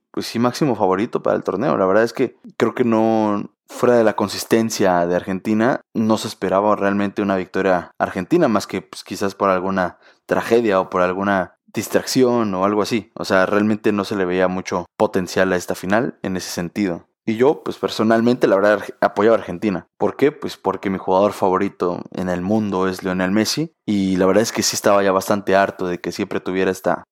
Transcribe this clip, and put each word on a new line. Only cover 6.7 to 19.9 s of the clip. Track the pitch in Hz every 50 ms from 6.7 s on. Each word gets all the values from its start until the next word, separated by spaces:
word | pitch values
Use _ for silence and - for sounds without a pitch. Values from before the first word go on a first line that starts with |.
| 104
realmente | 95 98 98 98 101 101 101 98 - 104
una | 98 98
victoria | 95 92 - - 95 95 95 92 87 82 - - -
argentina, | 92 92 - 98 90 - - 180 170 131
más | 107 98 -
que, | - - 95 85
pues, | _ - - -
quizás | - 107 87 104 98 98
por | - 104 98
alguna | 95 92 90 95 98 95 90 87 - _ _ _ _ _ _
tragedia | - 92 92 90 - 113 120 120 110 98 95
o | 92 -
por | - 92 90
alguna | 90 90 95 98 101 101 95 90 92 _ _ _
distracción | _ - 117 101 - - 98 90 - - 131 127 120 120 120 113 104 95
o | 92 92
algo | 101 104 104 98
así. | - 120 110 98 _ -
O | - 87
sea, | - 104 95 92
realmente | 92 104 104 104 107 107 104 - 110 104
no | 101 98
se | - 113
le | 101 92
veía | 90 90 92 92 92
mucho | 92 92 92 - 101 92 87 - _
potencial | - 110 104 - 98 92 85 - 98 95 95 95
a |
esta | 90 87 - 92
final | - - 92 98 113 135 160 - _ -
en | 95 92
ese | 90 - -
sentido. | - - 87 85 - - 104 95 85 85 - _ _ _ _ -
Y | 110
yo, | 110 123 139 160 - -
pues | - 92
personalmente, | - - 92 - - 110 110 113 117 113 120 123 123 -
la | - 101
verdad, | 95 98 104 107 98
arge-, | - - - _ -
apoyaba | 101 - - 101 110 113
a | 101
Argentina. | 95 - 90 85 - 110 95 87 - _